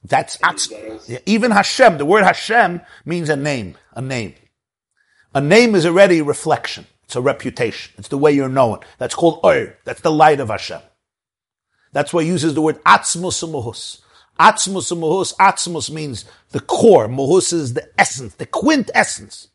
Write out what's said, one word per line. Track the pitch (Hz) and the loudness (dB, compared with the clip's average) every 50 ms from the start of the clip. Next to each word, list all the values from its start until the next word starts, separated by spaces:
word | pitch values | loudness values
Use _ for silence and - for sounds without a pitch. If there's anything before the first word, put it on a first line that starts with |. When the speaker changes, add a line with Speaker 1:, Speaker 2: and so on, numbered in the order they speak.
| - | -4
Speaker 1:
That's | - 143 135 - - - - | -2 -2 -2 -2 -4 -6 -2
Speaker 2:
And | - 175 - | -2 -2 -2
is | - - | -2 -8
Speaker 1:
Atz-, | - | -10
Speaker 2:
that | 110 104 107 110 | -10 -14 -14 -14
also | 110 113 - - 117 | -16 -16 -14 -14 -14
Speaker 1:
yeah, | 127 _ | -8 _
even | 190 214 226 220 247 | 0 0 2 2 2
Hashem. | 208 202 - - - - 262 - 170 | 2 2 2 0 2 6 6 6 6
The | 139 143 | 4 0
word | 151 196 214 190 | 2 4 4 4
Hashem | 185 175 - - - 220 240 214 170 175 170 - _ - - _ | 2 2 0 -4 0 2 2 2 2 0 -6 -12 _ -20 -18 _
means | 147 170 175 165 147 | -6 -6 -4 -2 -4
a | 151 | -4
name, | 139 139 151 143 123 104 87 78 _ _ _ _ | -2 -2 -4 -4 -4 -6 -10 -14 _ _ _ _
a | - | -12
name. | 127 131 135 123 107 87 - _ _ _ _ _ _ _ _ _ _ _ _ _ _ _ _ _ _ _ _ | -8 -6 -6 -6 -8 -8 -14 _ _ _ _ _ _ _ _ _ _ _ _ _ _ _ _ _ _ _ _
A | 139 | -2
name | 143 147 185 226 247 233 208 | 2 4 6 6 6 6 4
is | 180 156 | 2 2
already | 175 165 185 196 185 175 165 | 2 4 6 6 6 6 2
a | 151 | 2
reflection. | 143 147 - - 160 147 123 - - - - - _ _ _ _ | -2 -4 -4 -2 -2 -2 -2 -2 -12 -12 -14 -16 _ _ _ _
It's | _ - | _ -8
a | 123 | -2
reputation. | 127 143 131 - - 127 - - 123 110 - - - - _ | -2 -2 -2 -2 -8 -10 -4 -4 -4 -4 -4 -10 -16 -18 _
It's | - 101 - | -20 -12 -8
the | 143 | -4
way | 139 143 151 147 | 2 2 2 2
you're | 143 135 131 | 2 -2 0
known. | 131 135 127 113 101 - - - _ | 0 0 2 0 0 -6 -12 -20 _
That's | _ 127 123 - | _ -8 -8 -4
called | - 175 165 160 165 - | 2 0 0 2 2 2
Or. | 185 156 - 110 87 - _ _ | 2 2 2 -2 -6 -12 _ _
That's | - 120 - | -14 -14 -4
the | - 165 | -2 -2
light | 156 151 156 156 151 139 | 2 4 4 4 4 2
of | 135 107 | -2 -6
Hashem. | 107 95 - - 90 71 _ _ _ _ _ _ _ _ _ _ _ _ _ _ _ _ _ _ _ _ _ _ _ | -8 -8 -10 -12 -14 -16 _ _ _ _ _ _ _ _ _ _ _ _ _ _ _ _ _ _ _ _ _ _ _
That's | 139 147 - | -4 -4 -2
why | - 175 156 | -2 -2 0
he | 165 | 0
uses | 180 156 139 165 143 | -2 0 0 0 0
the | 156 | 0
word | 156 156 147 - _ | 0 0 -2 -2 _
Atzmos | - 202 - - - - 170 180 180 - - | 2 2 2 2 -4 -8 -6 -6 -6 -6 -6
Umuhus. | - 165 156 139 107 95 90 - - - - _ _ _ _ _ _ _ _ - | -8 -8 -8 -8 -10 -10 -12 -14 -16 -18 -18 _ _ _ _ _ _ _ _ 4
Atzmus | 165 214 214 - - 190 196 185 - - | 4 4 4 2 -6 -6 -6 -6 -6 -6
and | 175 170 | -6 -4
Muhus. | 165 156 175 190 185 - - | -2 -2 0 -2 -2 -6 0
Atzmus | - 190 196 - - - 180 170 156 127 - | 2 2 2 2 0 -8 -8 -8 -8 -10 -10
means | 147 156 151 143 123 104 - - _ _ _ _ | -10 -10 -10 -10 -12 -14 -16 -20 _ _ _ _
the | - - | -10 -10
core. | - - - - - 226 190 139 113 | -6 -4 -2 4 6 6 8 6 4
Muhus | 107 123 135 139 135 170 190 170 - 175 | 2 -4 -4 0 2 2 2 2 0 -4
is | 165 147 120 120 | -4 -4 -4 -6
the | 147 - _ _ - | -8 -10 _ _ 0
essence, | 196 - - 139 131 104 _ | 0 0 -2 -10 -12 -14 _
the | _ 156 | _ -12
quintessence. | _ - - - 277 320 277 214 - - 233 208 - - - 104 - - - - _ | _ -6 -2 0 2 2 0 -2 -2 -2 -2 -2 -2 -4 -12 -14 -20 -20 -20 -20 _